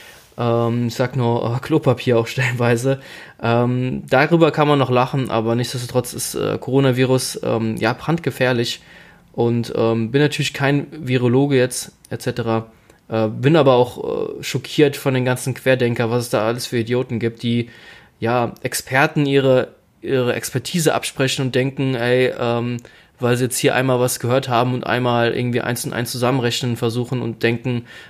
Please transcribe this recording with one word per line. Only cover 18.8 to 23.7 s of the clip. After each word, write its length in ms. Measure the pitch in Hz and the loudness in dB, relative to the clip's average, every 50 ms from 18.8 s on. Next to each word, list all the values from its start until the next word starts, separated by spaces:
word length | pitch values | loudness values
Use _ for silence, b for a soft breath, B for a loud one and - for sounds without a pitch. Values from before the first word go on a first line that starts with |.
| - - 127 135 151 156 - 151 147 | -6 -2 0 2 2 2 2 0 0
ihre, 440 | 139 139 139 131 135 127 127 - - - _ _ _ _ _ | 2 2 2 4 4 4 4 2 0 -6 _ _ _ _ _
ihre 320 | - - 135 127 123 123 - | -6 -2 -2 0 0 0 -2
Expertise 640 | 107 - - - 127 - - - 175 151 151 - | -2 -4 -6 -6 -6 -4 -4 -2 0 2 2 0
absprechen 480 | - - - - - 135 131 - - 135 | 0 -2 -4 -4 -2 -2 -2 0 -2 -2
und 120 | 127 - | 0 0
denken, 380 | 123 131 139 135 143 135 135 131 | 0 0 0 -2 -2 -2 -2 -2
ey, 360 | 120 117 123 123 127 127 - - - | 0 0 2 2 4 2 2 0 -2
ähm, 380 | 123 117 117 120 120 120 120 120 - B B B B B B B | -2 -2 0 -2 -2 -4 -6 -8 -10 B B B B B B B
weil 160 | 123 120 123 | 0 0 0
sie 100 | 120 127 | 0 0
jetzt 120 | 120 - | -2 0
hier 180 | - - 135 | 0 0 2